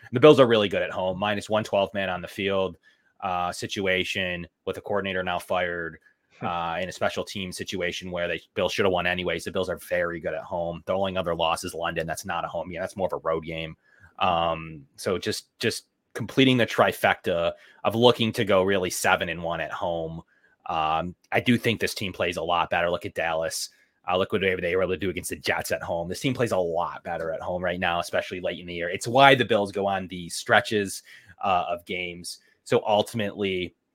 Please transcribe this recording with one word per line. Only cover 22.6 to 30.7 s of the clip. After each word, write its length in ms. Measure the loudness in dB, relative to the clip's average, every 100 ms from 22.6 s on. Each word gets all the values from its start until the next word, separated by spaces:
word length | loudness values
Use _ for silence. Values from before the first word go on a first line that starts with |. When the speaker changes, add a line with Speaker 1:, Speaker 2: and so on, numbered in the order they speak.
| 2
Speaker 1:
better. 200 | 2 0
Look 160 | -2 -4
at 100 | -4
Dallas. 540 | -2 -2 -2 -4 -8 _ _ _ -2
Uh, 60 | 0
look 160 | 2
what 100 | 2
they, 140 | 0 0
they 200 | 0 0
were 80 |
able 100 | 0
to 40 | 0
do 120 | -2
against 220 | -4 -8
the 40 | -6
Jets 360 | -2 -2 -2
at 120 | -4
home. 240 | -4 -4 -4
This 140 | -4
team 120 | -4
plays 180 | 0 0
a 60 | 2
lot 460 | 0 0 -2 -6
better 280 | -8 -6 -4
at 80 | -6
home 220 | -6 -4
right 160 | -2 -2
now, 200 | 0 0
especially 400 | 0 -2 -2 -6
late 200 | -6 -6
in 60 | -8
the 80 |
year. 160 | -6 -4
It's 180 | -4 0
why 280 | 8 8 8
the 80 |
Bills 280 | 4 2 0
go 140 | -2 -2
on 220 | -2 -4
these 280 | -8 -8 -10
stretches, 680 | 4 4 4